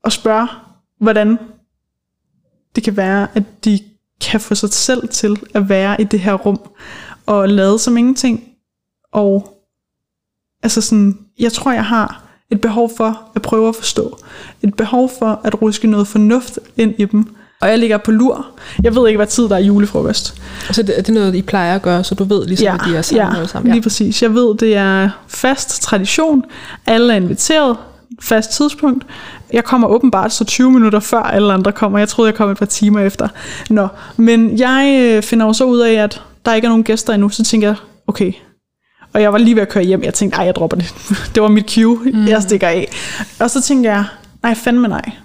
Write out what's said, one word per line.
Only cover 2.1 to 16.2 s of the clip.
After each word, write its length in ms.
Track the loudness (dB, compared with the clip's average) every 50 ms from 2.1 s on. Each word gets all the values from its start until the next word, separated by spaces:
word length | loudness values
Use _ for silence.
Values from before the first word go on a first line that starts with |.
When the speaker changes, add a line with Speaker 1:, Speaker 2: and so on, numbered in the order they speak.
| _ _ _ _ _ _ _ _ _ _ _ _ _
Speaker 1:
det 80 | -4 -4
kan 140 | -2 -2
være, 300 | -2 0 0 0 -2 -2 -2 -4
at 80 | -4 -4 -4 -10 _ 0
de 140 | 0 0 0 -2 -8 _ _ _ _ _ _
kan 180 | -6 -4 -4 -4
få 160 | -2 -2 -4
sig 180 | -2 -2 -4 -2
selv 340 | -2 -2 -2 -2 -2 -4
til 300 | -6 -6 -2 -2 -2 -2 -4 -6 -6 -2
at 160 | -2 0 0
være 320 | 0 0 0 -2 -2 -2
i 20 | -2
det 160 | 0 -2 -2
her 140 | 0 -2 -2
rum. 260 | 0 -2 -2 -4 -4 -6 -16 _ _ -20 -20 -20 -20 -20 -20 -20 _ _
Og 240 | -2 0 0 2 2
lade 300 | 2 2 4 2 2 2
som 180 | 2 0 2
ingenting. 460 | 2 2 2 0 0 0 -2 -2 -2 -6 -16 _ _ _ _ _ _ _ _ _ _ _ _ -2
Og 400 | 0 0 2 0 0 -2 -6 _ _ _ _ _ _ _ _ _ _ _ _ _ _ _ _ _ _ _ _ _ _ -4
altså 180 | -2 -2 -2
sådan, 360 | 0 2 2 4 4 2 0 -2 -12 _ _ -4
jeg 120 | -2 -2
tror, 200 | -2 -2 -4 -2
jeg 140 | -2 -2 -2
har 380 | 0 0 -2 -2 -4 -8 -16 -20 _ _ _ _ _
et 100 | -2 -2
behov 300 | -2 -2 0 0 -2 -2 -2
for 340 | -2 -2 -2 -2 -6 -12 -10 _
at 60 | -8
prøve 280 | -4 -2 0 2 2 0
at 60 | -2
forstå. 420 | -4 -8 -4 -2 -2 -4 -4 -8 -16 -20 -20 -20 -20 -20 -20 -10 _
Et 120 | -2 -2 -2
behov 360 | -2 -4 0 0 0 0 0 -2 -4
for 220 | -2 -2 -2 -2 -4
at 180 | -4 -2 0
ruske 260 | 0 -2 0 0 0
noget 200 | 0 2 2 0
fornuft 520 | 0 2 2